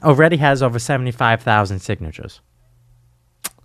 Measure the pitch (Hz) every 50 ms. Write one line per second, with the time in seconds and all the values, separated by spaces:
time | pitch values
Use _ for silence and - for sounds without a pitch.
0 | - 160 143 135 156 165 175 147 147 143 139 131 135 127 117 120 117 - 147 131
1 | 127 127 117 - 131 113 113 110 - 127 110 107 104 95 101 95 - - 104 -
2 | 82 78 76 - - - - _ _ _ _ _ _ _ _ _ _ _ _ _
3 | _ _ _ _ _ _ _ _ - - - _